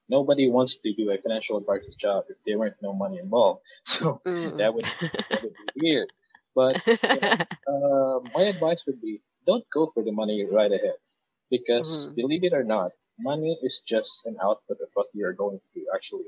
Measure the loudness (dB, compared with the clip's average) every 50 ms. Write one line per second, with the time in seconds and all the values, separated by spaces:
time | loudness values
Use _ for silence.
0 | _ 0 0 2 4 4 4 4 4 4 4 4 4 2 0 -2 -2 -4 -2 -2
1 | 0 0 -2 -2 -2 -4 -4 -4 -4 -4 -4 -2 -2 -2 -2 -2 -4 -8 -8 -4
2 | -2 0 0 0 -2 -6 -12 -8 _ -4 -2 -2 -2 -4 -4 _ -8 -6 -4 -4
3 | -4 -6 -6 -8 -4 0 2 4 4 4 2 0 _ -20 -20 -6 -2 0 0 2
4 | 0 -2 -2 -2 -4 -4 -4 -4 -4 -4 -2 0 0 0 0 0 -4 -6 -6 -6
5 | -6 -6 -6 -6 -4 -4 -4 -4 -4 -6 -12 -12 -12 -10 -6 -2 0 2 2 2
6 | 0 -2 -8 _ _ _ _ _ _ _ _ 4 4 4 2 2 4 4 4 4
7 | 4 2 2 2 2 2 2 2 0 -4 -8 -8 _ -4 -2 0 2 2 4 4
8 | 4 2 0 -2 -4 -2 2 2 2 2 2 2 0 0 0 0 -2 -6 -6 -6
9 | -8 -10 -10 -10 _ _ _ _ _ 2 2 2 -2 _ 0 0 0 2 0 -2
10 | -2 -2 -2 -2 -2 0 0 -2 0 2 4 4 6 4 4 2 2 0 -2 -4
11 | _ _ _ _ _ _ _ _ _ _ -2 0 2 2 2 2 0 -2 -4 -6
12 | -6 -6 -4 -4 -2 -2 0 0 0 2 2 0 2 2 0 0 0 -2 -6 _
13 | _ _ _ -8 -6 -4 -4 -2 -2 -2 -2 -2 -4 -4 -4 -6 -4 -2 -2 0
14 | 0 -2 -6 -8 -8 -10 -6 -2 0 0 0 -2 _ -8 -8 -8 -8 -4 _ -2
15 | -2 -2 -4 -6 -4 -4 -4 -2 -4 -4 -4 -8 -12 _ _ -10 -6 -6 -6 -6
16 | -6 -8 -10 -8 -4